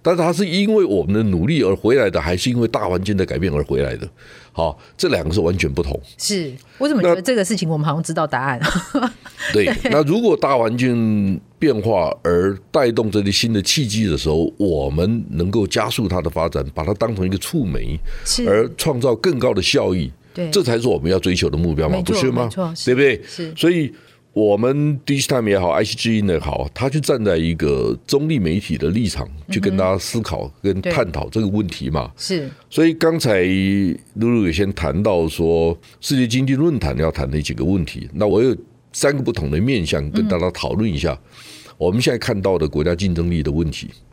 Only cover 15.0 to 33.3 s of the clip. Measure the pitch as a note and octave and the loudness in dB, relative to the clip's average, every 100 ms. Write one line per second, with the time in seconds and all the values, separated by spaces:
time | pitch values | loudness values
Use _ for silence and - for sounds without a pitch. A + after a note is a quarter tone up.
15 | F#2 A#2 G2+ C#2+ F2 A2 F#2+ - G#2+ A#2+ | 0 0 -4 -2 0 0 0 0 -2 -2
16 | G#2 F2+ D#2+ D#2+ E2 D#2 C2+ - D#2 G2+ | -2 -2 -2 -2 -2 -2 -6 -4 -4 -2
17 | A2+ G#2+ F#2 F#2+ - E3+ A2 C#2 - D#2 | -2 -2 -2 -2 -4 -2 -2 -2 -4 -4
18 | - - - - A#3 G2+ A#2+ E3 D#3+ B2+ | -4 -6 -4 -2 2 2 0 -2 -4 0
19 | C3 A2+ F#3+ C#3+ B2 G#2+ F2+ C#3 G#2+ F#2 | 0 2 0 0 0 0 2 2 2 0
20 | C2+ - _ - F3 D#3 D3+ A#2 A#2+ F2+ | -2 -8 _ -8 -2 0 2 0 2 0
21 | D2 F#2 F2+ F2+ F2 C#2+ F2 D2+ D#2 F#3+ | 2 0 2 0 0 0 0 2 0 0
22 | F3 G#3 C3 A#2+ A#2+ A2 F3 E3 - B2+ | 0 0 2 0 -2 -4 -6 -4 0 4
23 | C#3+ A2+ - - E3 D#3+ D#3+ F3+ C#3+ - | 4 2 -6 -12 -12 0 2 2 0 -6
24 | - _ _ - G#2+ G2+ A#2+ C#3+ D3 C#3+ | -20 _ _ 0 2 4 2 2 0 -2
25 | - C#3 C3 C#3 A2 G2 F2+ D2+ G#2+ A#2+ | -2 -2 0 0 2 2 2 0 0 -2
26 | A2+ A2 G2+ E2 D#2+ - C#2+ - C3 D3 | 0 0 2 0 -2 -4 -6 -4 -2 -2
27 | C#3 C#3 G#2 E2 E2 E2 D#2 C2+ A1+ A#1+ | 0 2 2 2 0 0 0 0 0 -2
28 | - C#3 D3+ D#3 E2+ F2+ - - C#2+ G2 | 0 0 2 0 0 0 -2 -2 0 0
29 | A2+ - B1 D#2 - G2 G2 F#2+ F#2 F#2+ | -2 -4 -8 -10 -6 -2 0 0 0 0
30 | - A#2 G#2+ - - - G2 F#2+ C3 E3+ | -2 -6 -4 -6 -8 -4 -2 -2 -2 0
31 | G#2+ D2+ - A2 G#2 G#2 G2 - C2 D2+ | -2 -2 -4 -2 0 0 -2 -4 -4 -4
32 | A#1+ - - F#3 C#3 - _ - E3 D#3+ | -6 -8 -6 -4 -6 -12 _ 2 2 4
33 | D#3+ E3 - | 0 2 2